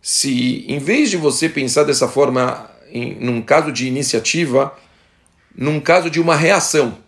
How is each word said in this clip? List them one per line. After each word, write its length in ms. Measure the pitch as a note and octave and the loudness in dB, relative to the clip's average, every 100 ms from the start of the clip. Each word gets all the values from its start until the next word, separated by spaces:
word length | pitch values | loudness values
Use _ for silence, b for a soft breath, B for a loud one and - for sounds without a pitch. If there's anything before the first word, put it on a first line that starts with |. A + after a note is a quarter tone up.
se, 600 | - - C#3 B2 B2 - - | -4 -2 -2 0 -2 -4 -6
em 120 | C#3+ | -6
vez 320 | C#3 B3 C#4+ | -2 0 2
de 60 | F#3 | 2
você 320 | D3+ B2+ D#3+ | 0 0 -2
pensar 360 | D#3 C3 D3 | -2 -2 2
dessa 240 | D3 C3+ B2+ | 2 2 0
forma 600 | C3+ C#3 B2+ B2+ - - - _ | 2 2 2 -2 -4 -12 -20 _
em, 240 | A#2 B2 | -10 -8
num 260 | G2+ A#2+ A#2+ | -6 -4 -4
caso 280 | A2 D3 D3+ | 2 2 2
de 160 | A#2+ B2+ | -4 -4
iniciativa, 920 | B2+ C3+ A#2 - D#3+ E3 B2+ C3+ - b b b b b _ _ | -2 -2 -2 -2 -2 2 2 0 -6 b b b b b _ _
num 260 | - C3+ D3+ | -6 -4 -2
caso 300 | D3 F3 E3+ | 4 2 4
de 100 | D#3+ | 0
uma 140 | E3 | 2
reação. 640 | D#3 E3 G3 - D#3 B2+ G#2+ | 2 4 2 2 0 0 -2